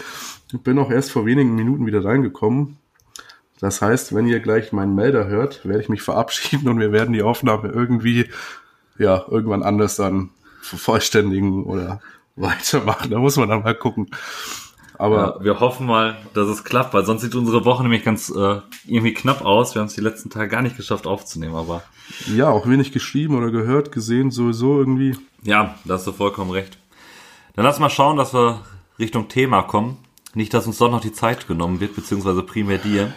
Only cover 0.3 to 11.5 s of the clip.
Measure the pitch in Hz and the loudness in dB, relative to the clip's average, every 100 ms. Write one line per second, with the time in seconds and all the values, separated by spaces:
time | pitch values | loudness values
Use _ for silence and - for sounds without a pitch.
0.3 | - _ 123 - 131 139 127 135 127 110 | -18 _ -6 0 2 4 2 0 0 2
1.3 | 131 131 113 113 139 120 104 92 127 127 | 4 4 2 0 0 0 0 2 2 0
2.3 | - 107 127 143 - _ _ _ - - | 0 0 2 -2 -6 _ _ _ -20 -20
3.3 | - _ - 98 95 104 127 - 98 120 | -20 _ -6 -4 -2 0 0 0 0 2
4.3 | 117 113 110 107 104 98 98 117 131 98 | 0 2 0 0 -2 0 2 2 2 2
5.3 | 104 135 - 185 107 107 104 - - 113 | 0 -2 -4 -4 -2 -2 -4 -2 -2 -2
6.3 | - - 143 139 117 107 107 120 110 104 | -4 -2 -2 0 2 2 2 2 2 2
7.3 | 120 127 107 107 117 120 120 110 120 120 | 2 2 0 0 -2 2 2 2 2 0
8.3 | - - - - _ _ - 104 92 - | -4 -16 -16 -20 _ _ 0 2 2 2
9.3 | 110 110 101 98 104 104 - 98 95 95 | -2 0 0 0 2 2 0 0 0 -4
10.3 | _ _ - - 90 - 113 - 113 104 | _ _ -20 -14 -8 0 2 4 2 2
11.3 | 95 98 | 2 0